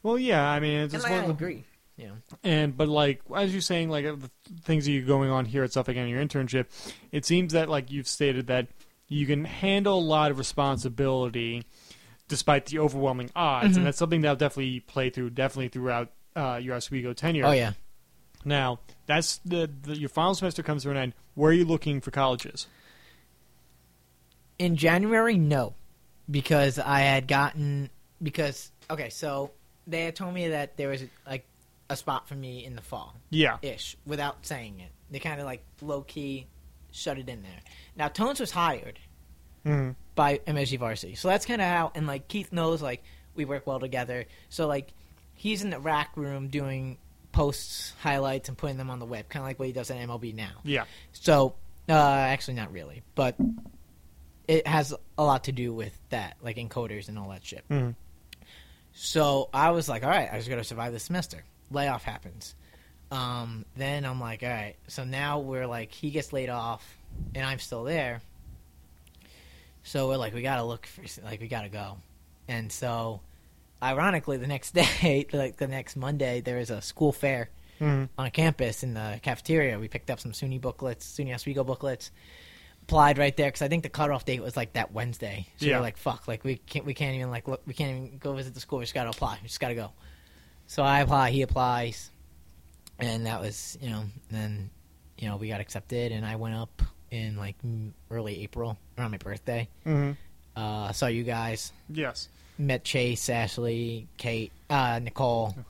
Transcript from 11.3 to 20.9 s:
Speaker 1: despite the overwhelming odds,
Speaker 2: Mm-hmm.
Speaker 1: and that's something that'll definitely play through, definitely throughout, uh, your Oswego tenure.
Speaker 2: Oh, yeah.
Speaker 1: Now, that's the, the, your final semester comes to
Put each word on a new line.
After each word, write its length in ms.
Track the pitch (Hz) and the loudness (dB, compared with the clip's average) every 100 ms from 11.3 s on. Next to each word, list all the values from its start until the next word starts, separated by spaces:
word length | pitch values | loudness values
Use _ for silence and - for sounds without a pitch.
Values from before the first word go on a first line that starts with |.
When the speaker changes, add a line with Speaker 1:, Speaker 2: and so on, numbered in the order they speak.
| 120 117 117 117 - - - - - - | -2 -2 -4 -8 -20 -20 -20 -20 -20 -6
Speaker 1:
despite 400 | 147 - 143 - | 0 4 4 4
the 100 | 156 | 2
overwhelming 540 | 151 139 135 127 123 170 | 2 4 0 0 -4 0
odds, 340 | 160 131 202 | 2 6 8
Speaker 2:
Mm-hmm. 80 | 185 | 8
Speaker 1:
and 100 | 139 | 6
that's 100 | - | 2
something 240 | 165 165 | 2 4
that'll 140 | 151 135 | 4 4
definitely 460 | 147 139 131 127 | 2 2 -4 -4
play 280 | - - 127 | -4 -2 0
through, 220 | 131 123 | 0 -4
definitely 380 | 123 131 135 123 | 0 0 0 -4
throughout, 420 | 131 127 120 120 - - 170 | -2 0 0 -2 -10 -10 -4
uh, 240 | 135 120 | -2 -2
your 140 | 127 123 | -4 -6
Oswego 380 | - 135 123 | -4 -4 -4
tenure. 320 | 117 160 160 139 | -2 0 4 6
Speaker 2:
Oh, 40 | |
yeah. 220 | 139 113 98 - - _ - - - 143 | 6 4 -2 -10 -18 _ -20 -20 -10 0
Speaker 1:
Now, 340 | 143 127 120 - - - | 2 2 -2 -10 -16 0
that's 320 | 151 160 - | 2 2 -4
the, 280 | 180 175 160 139 | -2 0 0 -4
the, 160 | 143 151 | -8 -6
your 120 | 143 | -2
final 260 | - 175 196 | 2 2 2
semester 260 | 185 165 | -2 -2
comes 220 | 151 151 | -2 -2
to 80 | 139 | 0